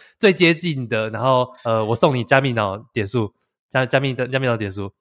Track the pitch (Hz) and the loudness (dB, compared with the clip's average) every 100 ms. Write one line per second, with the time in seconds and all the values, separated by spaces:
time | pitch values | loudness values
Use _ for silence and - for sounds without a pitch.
0 | - _ 208 165 170 165 175 139 113 110 | -20 _ 2 4 2 2 -2 -4 -2 -2
1 | 110 107 131 127 123 - 117 113 110 113 | -2 -2 2 2 0 -4 -2 0 0 2
2 | 160 127 110 135 135 113 101 101 - 117 | 2 0 2 2 2 0 -2 -4 -8 -6
3 | 98 123 104 - _ _ _ 131 127 135 | -4 -2 -4 -6 _ _ _ -2 0 0
4 | 135 123 127 131 127 113 101 95 98 - | 0 -4 -4 -2 0 -2 -4 -6 -10 -12